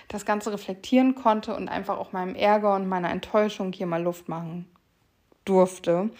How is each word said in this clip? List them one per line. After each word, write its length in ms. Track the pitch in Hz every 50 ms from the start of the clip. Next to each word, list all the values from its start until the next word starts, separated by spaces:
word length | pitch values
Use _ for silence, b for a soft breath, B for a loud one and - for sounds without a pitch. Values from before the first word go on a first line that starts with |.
| B
das 180 | - - 202 -
Ganze 280 | - 208 208 - 233
reflektieren 640 | 202 202 - - 190 190 - - 254 254 262 262 262
konnte 400 | - - 226 220 214 - 226 -
und 120 | - 185 -
einfach 300 | - 202 196 - 196 -
auch 140 | 190 -
meinem 240 | - 185 185 185 -
Ärger 400 | - 208 202 214 214 208 202 196
und 100 | 196 190 185
meiner 220 | 185 180 175 165
Enttäuschung 640 | - 185 - - - 214 214 208 208 - 196 185
hier 160 | 180 - 190 175
mal 160 | 170 165 170
Luft 240 | 175 175 - - -
machen 380 | 160 165 170 165 170 175 175 - _ _ _ _ _ _ _ _ _ _ _ _ _ _ _
durfte. 640 | 202 190 185 185 185 185 - - 170 170 175 202 220 B